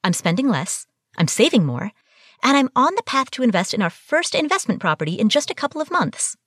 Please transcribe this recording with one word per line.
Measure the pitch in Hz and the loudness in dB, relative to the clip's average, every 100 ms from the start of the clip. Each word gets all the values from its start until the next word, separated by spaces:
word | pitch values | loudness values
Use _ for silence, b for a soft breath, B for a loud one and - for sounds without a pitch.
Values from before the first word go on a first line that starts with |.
I'm | 185 | 0
spending | 170 180 175 269 | 0 0 0 0
less, | 185 - - - _ _ - | 0 -2 -8 -12 _ _ -2
I'm | 165 | -2
saving | - 277 269 147 | 4 4 4 2
more, | 120 214 b b b b b | -2 -8 b b b b b
and | 240 277 | 2 2
I'm | 262 - | 2 2
on | 320 | 2
the | 392 | 0
path | - 269 254 | -2 -4 -4
to | - | 0
invest | 247 185 190 | 0 2 -2
in | 214 | -2
our | 175 | -4
first | - - 302 330 - | -4 -2 -2 0 -2
investment | 302 392 - 202 | 0 0 0 -2
property | 180 151 151 | -2 -2 -2
in | 180 220 | 0 2
just | 285 - | 2 -2
a | |
couple | - 285 311 | -6 -6 -6
of | 302 | -4
months. | 359 180 - - - | -2 -2 -4 -8 -8